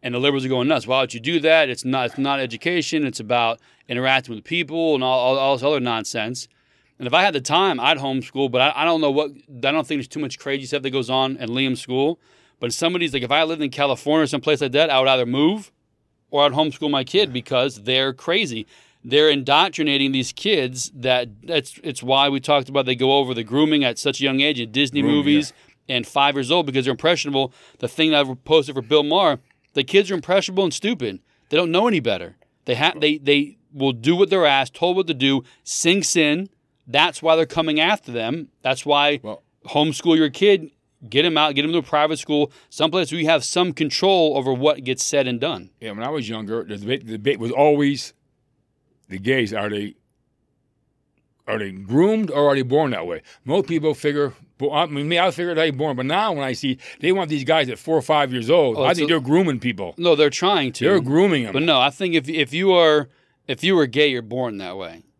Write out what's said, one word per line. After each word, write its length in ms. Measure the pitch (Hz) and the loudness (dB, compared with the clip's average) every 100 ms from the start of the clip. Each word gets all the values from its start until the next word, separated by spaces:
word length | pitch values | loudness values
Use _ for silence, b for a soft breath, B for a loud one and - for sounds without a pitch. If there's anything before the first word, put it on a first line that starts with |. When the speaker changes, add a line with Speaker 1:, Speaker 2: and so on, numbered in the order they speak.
Speaker 1:
and 120 | 131 | -6
the 40 | 123 | -2
liberals 260 | 139 139 | 0 0
are 40 | 127 | -2
going 200 | 135 135 | -2 0
nuts. 180 | 147 113 | 0 0
"Why 140 | 131 | -2
would 120 | 131 | -2
you 60 | 120 | -6
do 200 | 117 170 | -4 0
that? 280 | 151 160 147 | 4 4 2
It's 160 | 120 | -2
not, 220 | 127 131 123 | -4 -2 -4
it's 120 | - | -4
not 220 | 139 139 | -4 -2
education. 640 | 127 113 165 175 151 160 143 | -4 -6 -4 -2 -2 -2 -4
It's 140 | - | -6
about 400 | 110 120 117 117 b b _ | -2 0 0 -2 b b _
interacting 460 | 120 131 135 127 | -4 0 0 -2
with 100 | 113 | -14
people 500 | - 170 156 160 165 | -6 -6 -4 -2 0
and 100 | 147 | 0
all, 140 | 127 131 | 0 0
all, 200 | 127 135 | 2 2
all 180 | 135 135 | 2 0
this 60 | |
other 180 | 139 147 | 0 0
nonsense." 680 | 123 113 107 117 107 127 - _ _ _ _ _ | -2 -4 -4 -6 -6 -8 -14 _ _ _ _ _
And 80 | 127 | 0
if 80 | |
I 80 | 151 | 4
had 100 | 196 | 4
the 60 | 151 | 0
time, 400 | 131 151 190 143 | 0 2 2 0
I'd 160 | 123 151 | 0 0
homeschool, 540 | 139 135 120 135 135 | 0 -4 -6 -2 0
but 100 | 123 | 2
I, 220 | 135 151 | 2 2
I 20 | |
don't 160 | 160 165 | 0 2
know 100 | 151 | 2
what, 200 | 139 151 | 0 -2
I 420 | 143 _ 131 135 | -6 _ -6 -2
don't 140 | 156 143 | -2 -2
think 120 | 151 | -6
there's 80 | 120 | -6
too 120 | - | -8
much 180 | 139 - | -8 -8
crazy 280 | - 139 131 | -6 -6 -4
stuff 160 | 147 | -6
that 80 | 131 | -4
goes 180 | 131 120 | -4 -2
on 280 | 131 135 131 | 0 -2 -4
in 100 | 117 | -6
Liam's 320 | 120 135 127 | -4 -2 -4
school. 400 | - 127 143 170 b b b b | -4 -2 -2 -2 b b b b
But 160 | 120 | -8
somebody's 400 | 120 165 180 170 | -2 -2 -2 -4
like, 80 | 135 | -4
if 80 | 120 | -2
I 120 | 147 | 0
lived 180 | 160 160 | 0 -2
in 80 | 147 | -6
California 540 | 123 143 123 - 156 | -2 -2 -2 0 0
or 20 | 147 | 0
someplace 340 | 147 - 147 | -2 -2 -2
like 120 | 143 | 0
that, 180 | 127 160 | 0 2
I 80 | 135 | 2
would 100 | 131 | 2
either 160 | 131 | 2
move 480 | 120 131 151 214 196 _ _ _ _ _ _ | 0 2 2 0 -8 _ _ _ _ _ _
or 140 | 143 | 2
I'd 80 | 143 | 2
homeschool 380 | 135 156 - 151 | 2 -2 -2 -4
my 140 | 143 | -2
kid 260 | 127 190 202 | 0 0 0
Speaker 2:
Yeah. 20 | |
Speaker 1:
because 520 | 123 120 131 135 117 | -2 -2 0 0 -4
they're 280 | 104 131 135 | -2 0 0
crazy. 540 | 131 - 180 190 117 - b b b | -4 -4 -2 -2 -6 -10 b b b
They're 280 | 123 135 156 | 0 4 4
indoctrinating 840 | 143 127 143 185 160 151 139 139 | 2 2 4 4 0 -2 0 0
these 180 | 135 127 | -2 -4
kids 600 | - 202 196 127 127 - | -4 -2 0 -2 -6 -12
that, 360 | 139 123 127 123 104 | -6 0 0 0 -10
that's, 380 | 127 160 - - | -4 -4 -4 -12
it's 200 | - 131 | -12 -10
why 260 | 123 135 143 | 0 2 2
we 100 | 139 | 0
talked 300 | 127 147 131 | 0 0 2
about 160 | 139 | -2
they 100 | 127 127 | -2 0
go 200 | 127 139 | 4 4
over 160 | 131 | 2
the 120 | 120 | -4
grooming 380 | 107 127 156 151 | -2 2 2 4
at 160 | 135 117 | 0 0
such 220 | 147 131 | -4 -2
a 40 | |
young 160 | 135 135 | -2 2
age 200 | 143 139 | 0 0
in 100 | 117 | -4
Disney 300 | 113 139 143 | -2 -2 0
Speaker 2:
Grooming, 160 | 139 147 | 0 2
Speaker 1:
movies 380 | 143 147 147 - b b _ | 2 2 0 -10 b b _
Speaker 2:
yeah. 80 | 127 | -6
Speaker 1:
and 100 | 120 | -2
five 280 | 143 139 | 0 0
years 160 | 139 127 | 0 0
old 160 | 170 151 | 0 0
because 180 | 131 | -2
they're 80 | 127 | -2
impressionable. 580 | 131 156 175 147 139 131 b b b | 0 0 0 0 -2 -2 b b b
The 100 | 123 | -8
thing 220 | - 160 | 0 2
that 160 | 151 139 | 2 0
I 80 | 127 | -4
posted 300 | - 156 135 | 2 2 2
for 80 | 135 | -6
Bill 220 | 113 151 | 2 2
Maher, 340 | 147 165 185 135 _ _ _ | 4 2 2 0 _ _ _
the 120 | - | -4
kids 260 | 131 190 196 | 0 2 2
are 40 | |
impressionable 500 | 190 143 190 - 185 | -2 0 0 0 -2
and 100 | 190 | -2
stupid. 440 | - 202 220 120 95 _ _ _ | -2 -4 -4 -6 -8 _ _ _
They 80 | 151 | 0
don't 140 | 175 | 2
know 180 | 175 233 | 2 2
any 120 | 190 | 2
better. 360 | 117 95 85 - _ _ - | 0 -2 -6 -18 _ _ -6
They 80 | |
ha-, 180 | 120 156 | 0 0
they, 220 | - 151 151 | 0 0 0
they 400 | 139 143 147 - _ | 2 2 2 -8 _
will 200 | 147 135 | -4 -2
do 220 | 120 117 175 | 0 0 4
what 120 | 196 | 4
they're 160 | 190 | 4
asked, 300 | 160 139 135 | 4 2 0
told 220 | - 175 180 | -2 -2 0
what 80 | 180 | -2
to 80 | |
do, 300 | 143 135 139 b b | 0 0 0 b b
sinks 500 | - - 165 196 - | -12 -4 0 0 0
in. 360 | 175 151 151 190 _ _ _ - | 0 2 0 -6 _ _ _ -4
That's 360 | 131 170 147 | 2 2 0
why 140 | 165 160 | 2 2
they're 100 | 156 | 2
coming 320 | - 160 151 | -2 -2 0
after 320 | 165 208 - | 0 0 -4
them. 380 | 117 113 156 151 _ | -6 -4 -6 -10 _
That's 220 | 131 131 | -4 -4
why 360 | - 143 147 147 | 0 2 2 0
Speaker 2:
Well 220 | 107 107 _ _ - | -6 -14 _ _ -4
Speaker 1:
homeschool 500 | 147 151 147 170 160 | 0 0 0 2 4
your 120 | 156 | 2
kid, 440 | 127 202 196 156 _ _ _ 117 | 2 4 4 0 _ _ _ -4
get 160 | 123 | 0
him 140 | 175 156 | 2 2
out, 160 | 151 | 0
get 100 | 139 | 0
him 60 | 147 | 0
to 80 | 170 | -2
a 40 | |
private 360 | - 151 151 156 | -2 0 0 -2
school, 320 | - 147 147 b b | -2 0 0 b b
someplace 440 | - 160 175 156 | -2 -2 0 -2
where 80 | 170 | -2
you 80 | 165 | 2
have 160 | 160 | 2
some 280 | - - 180 | 2 0 0
control 640 | - 156 - 190 190 160 139 | 0 -4 0 2 4 4 2
over 160 | 131 | -2
what 300 | 127 143 139 | 0 2 0
gets 220 | 127 127 | -4 -6
said 240 | - 143 127 | -2 0 0
and 100 | 120 | -2
done. 300 | 139 120 95 _ | -4 -8 -14 _
Speaker 2:
Yeah, 120 | 113 | -14
when 100 | 101 | -10
I 60 | 120 | -8
was 200 | 151 110 | -8 -8
younger, 360 | 113 104 113 | -10 -6 -8
the 140 | 87 104 | -8 -10
debate, 280 | 101 135 113 | -6 -8 -6
the 60 | |
debate 260 | 107 110 143 | -6 -2 -2
was 140 | 117 | -4
always 600 | 120 147 147 143 139 - _ _ _ _ _ _ _ _ _ _ | 2 4 4 2 -2 -8 _ _ _ _ _ _ _ _ _ _
the 120 | 95 | -10
gays. 340 | 98 131 110 | -2 0 0
Are 160 | 107 104 | -2 -4
they, 240 | 104 104 - _ _ _ _ _ _ _ _ _ _ _ _ _ _ - | -4 -8 -12 _ _ _ _ _ _ _ _ _ _ _ _ _ _ -8
are 120 | 110 | -6
they 140 | 101 | -6
groomed 580 | 95 98 127 185 220 202 | -12 -2 2 2 2 -2
or 180 | 143 147 | 2 2
are 40 | |
they 80 | 139 | 2
born 280 | 123 139 151 | 2 0 0
that 140 | 107 85 | -2 -6
way? 160 | 82 b b | -10 b b
Most 220 | - 170 196 | -4 -2 0
people 260 | 165 151 | 0 -2
figure, 380 | 147 147 147 143 - _ _ | -2 -2 -2 -4 -6 _ _
bo-, 140 | 139 | -2
I 140 | 147 165 | 0 -2
mean, 220 | 143 147 | -2 -2
me, 100 | 170 | 2
I 120 | 185 | 0
figured 280 | 151 175 165 | 0 -4 0
they 120 | 160 | 0
born, 260 | 135 151 127 | 0 -4 -4
but 100 | 127 | -2
now 260 | 170 220 | -2 -2
when 120 | 160 | -4
I 80 | 135 | -4
see 260 | 123 139 127 B B | -4 -4 -6 B B
they 120 | 151 | 0
want 160 | 190 170 | 0 0
these 140 | 151 | -4
guys 240 | 131 160 135 | 0 2 2
at 100 | 113 | -4
four 180 | - 160 | 0 0
or 60 | |
five 300 | 123 156 143 | 2 2 2
years 180 | 123 113 | -2 2
old, 260 | 170 139 117 | 4 4 2
Speaker 1:
Oh, 60 | |
Speaker 2:
I 60 | 139 | 2
Speaker 1:
it's 80 | 175 | 2
Speaker 2:
think 120 | 151 | 2
Speaker 1:
a 40 | |
Speaker 2:
they're 60 | 165 | 0
grooming 380 | 127 156 185 127 | 2 2 2 0
people. 360 | 123 101 92 82 | -4 -6 -8 -2
Speaker 1:
No, 180 | 175 | 2
they're 160 | 151 147 | 4 4
trying 420 | 139 185 202 135 | 2 0 2 0
to. 100 | - | 0
Speaker 2:
They're 160 | 135 196 | 2 2
grooming 460 | 131 147 196 156 113 | 2 4 4 2 0
'em. 60 | |
Speaker 1:
But 100 | 113 | -2
no, 180 | 165 143 | 2 4
I 100 | 131 | 2
think 240 | 139 190 | 0 -2
if, 140 | 165 135 | 0 -2
if 240 | 160 135 | -2 -2
you 200 | 151 190 | 0 4
are, 360 | 180 165 151 135 _ _ _ - | 6 6 4 0 _ _ _ -10
if 160 | 131 | -4
you 100 | 170 190 | 0 2
were 100 | 143 | 2
gay, 220 | 120 147 | 2 2
you're 140 | 127 | 0
born 360 | 113 120 123 104 | -6 -6 -6 -6
that 180 | 92 92 | -10 -10
way. 260 | 90 82 _ | -12 -14 _